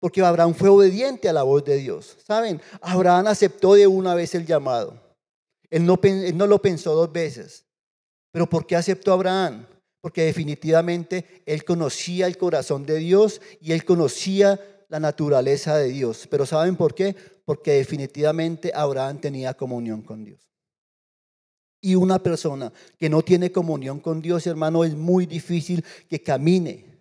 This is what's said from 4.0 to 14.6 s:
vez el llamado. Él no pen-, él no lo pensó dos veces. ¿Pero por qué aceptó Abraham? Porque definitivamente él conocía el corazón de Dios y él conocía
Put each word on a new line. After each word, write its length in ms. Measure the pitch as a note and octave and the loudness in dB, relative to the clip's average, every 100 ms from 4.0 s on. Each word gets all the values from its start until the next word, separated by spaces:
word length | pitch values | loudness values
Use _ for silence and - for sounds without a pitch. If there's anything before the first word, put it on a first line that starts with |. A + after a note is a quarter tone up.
| F#3 F3 | 0 -2
vez 180 | E3+ | -2
el 140 | F3 E3 | -6 0
llamado. 520 | D#3+ C3+ A#2+ G#2+ - _ _ _ _ _ _ _ | 0 0 -4 -4 -12 _ _ _ _ _ _ _
Él 160 | E3 E3+ | 0 2
no 160 | F#3 | 4
pen-, 240 | G3 F#3+ F#3 | 4 2 -4
él 100 | E3 | 0
no 120 | G3+ | 4
lo 120 | G3+ | 4
pensó 360 | G3+ E3 - D#3 | 2 -4 -2 0
dos 160 | E3 | 0
veces. 540 | E3 D#3+ B2 G2 - _ _ _ _ _ _ _ | -2 -6 -8 -20 -20 _ _ _ _ _ _ _
¿Pero 180 | C3+ E3 | -4 0
por 160 | E3 D#3 | -2 0
qué 100 | E3+ | -2
aceptó 380 | F3 F#3+ G3+ | 0 -2 0
Abraham? 540 | F#3 F#3 F#3 F3+ A2 A#2 _ _ _ | 0 2 -2 -4 -6 -18 _ _ _
Porque 220 | E3+ - | -12 -2
definitivamente 1200 | D#3+ D#3 D3+ D3 D#3 D#3+ E3+ F3 E3+ F#3 E3 _ - | -2 -2 -6 -8 2 2 2 -4 -6 -8 -10 _ -8
él 180 | D#3 | -8
conocía 600 | - F3 D3+ - - F3+ F#3 | -2 -2 -2 -6 -8 -2 -2
el 120 | F3+ | -2
corazón 460 | F#3 D#3+ B2+ C#3 | -2 -2 -2 -6
de 140 | C#3+ D#3 | -4 -4
Dios 440 | E3 F#3+ G#3+ G3+ - - | 2 4 2 0 -18 -20
y 120 | D#3 | -4
él 120 | D#3+ - | -4 0
conocía 760 | F3+ D3+ - - F#3+ G3 G3 | 2 2 -2 -4 2 4 2